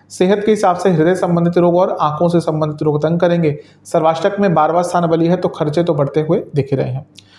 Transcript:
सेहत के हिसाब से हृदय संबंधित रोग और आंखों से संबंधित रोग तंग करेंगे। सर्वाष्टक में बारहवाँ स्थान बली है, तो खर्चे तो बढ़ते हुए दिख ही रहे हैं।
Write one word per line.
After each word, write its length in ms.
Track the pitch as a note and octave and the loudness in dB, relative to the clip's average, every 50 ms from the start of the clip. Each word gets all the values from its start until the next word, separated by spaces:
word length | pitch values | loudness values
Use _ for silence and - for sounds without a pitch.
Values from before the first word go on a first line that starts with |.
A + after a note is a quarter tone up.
| _ - | _ -12
सेहत 340 | - - F#3 F#3 G#3 G3+ G3+ | -4 -2 0 0 0 0 2
के 60 | A3 | 0
हिसाब 240 | G#3+ G3+ G#3+ F#3 F3 | 0 2 2 2 0
से 140 | F3 - G3 | 2 0 0
हृदय 260 | F3+ D3+ D#3 E3+ F#3 | 2 2 2 2 2
संबंधित 420 | F#3 - F3+ E3+ E3+ E3+ E3+ F3 F3 | 0 0 0 0 0 0 0 2 2
रोग 180 | F3 F3 E3+ | 2 4 4
और 220 | F3 F#3+ G3 - - | 2 2 0 0 -2
आंखों 280 | E3+ D3+ D3+ D3 F3 E3+ | -2 -2 -2 0 0 2
से 100 | E3+ E3+ | 2 0
संबंधित 420 | D#3 E3 D#3 D#3 D#3 D3+ D3+ D3 | 0 0 -2 -2 -2 -4 -4 -2
रोग 160 | D#3+ D3+ D3 D3+ D3+ | -2 0 0 0 0
तंग 160 | D#3 E3+ E3+ | 0 0 2
करेंगे। 400 | F#3 F3 E3+ E3+ E3 D3 C#3+ - - - - _ - | 0 2 2 2 0 0 -2 -4 -8 -20 -20 _ -10
सर्वाष्टक 500 | - - E3+ D#3 D#3+ D#3+ D#3+ - G3+ G3+ G3+ | -4 -2 0 0 0 0 0 -2 -2 -2 0
में 140 | G3+ G3 E3 | 0 0 2
बारहवाँ 300 | D#3 D3+ D#3 D#3+ F3 F3 | 2 2 2 2 0 -2
स्थान 240 | F3 - F3 F3 D#3+ | 0 -2 -2 0 0
बली 200 | E3 D#3+ E3 E3+ | 0 2 2 2
है, 80 | F3+ | 0
तो 140 | F3 - E3+ | 0 -2 -4
खर्चे 340 | - - D#3+ D3 D3 E3+ F3 | -4 -4 -4 -2 0 -2 0
तो 100 | F3 D#3+ | 0 0
बढ़ते 280 | D3 C#3+ C3+ - D#3 | 0 -2 -2 -2 -2
हुए 220 | D#3 D#3 E3+ A3+ - - - | -2 0 0 -2 -2 -4 -4
दिख 120 | C#3+ C3 - | -4 -4 -2
ही 60 | C#3 C3 | -2 -4
रहे 120 | C3+ C3 | -4 -4
हैं। 160 | B2+ C3+ - _ _ - - _ _ | -6 -10 -12 _ _ -20 -20 _ _